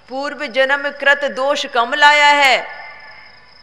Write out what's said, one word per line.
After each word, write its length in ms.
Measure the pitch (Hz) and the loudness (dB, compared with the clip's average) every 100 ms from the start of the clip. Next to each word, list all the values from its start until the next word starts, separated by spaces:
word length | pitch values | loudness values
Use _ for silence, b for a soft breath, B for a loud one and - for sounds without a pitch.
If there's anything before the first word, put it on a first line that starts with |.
| - | -14
पूर्व 360 | 262 285 285 294 | -10 -8 -8 -6
जन्म 440 | 254 262 285 285 | -2 0 0 -4
कृत 360 | 285 277 285 277 | -2 0 0 -2
दोष 400 | 208 269 285 277 | -4 -4 -4 -4
कम 280 | 240 240 | -2 -2
लाया 340 | 294 294 294 294 | 4 4 6 4
है, 400 | 285 277 214 - - - - - - - - - _ | 4 2 0 -4 -14 -18 -20 -20 -20 -20 -20 -20 _